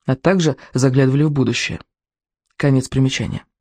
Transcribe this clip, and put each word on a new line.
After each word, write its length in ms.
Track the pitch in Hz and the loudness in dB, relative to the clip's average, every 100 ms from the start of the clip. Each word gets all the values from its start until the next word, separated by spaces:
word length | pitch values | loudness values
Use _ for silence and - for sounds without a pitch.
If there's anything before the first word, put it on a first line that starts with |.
а 120 | - 131 | -4 -2
также 400 | 160 190 160 135 - | 0 2 0 -2 -6
заглядывали 480 | - 135 127 131 139 | 0 2 2 2 2
в 80 | 151 | 0
будущее. 500 | 143 117 117 - 90 - _ _ _ _ _ _ - | 0 -2 -2 -6 -10 -14 _ _ _ _ _ _ -4
Конец 300 | 143 135 127 | 0 0 0
примечания. 580 | 131 131 - 113 - - _ | 0 0 -2 -8 -10 -14 _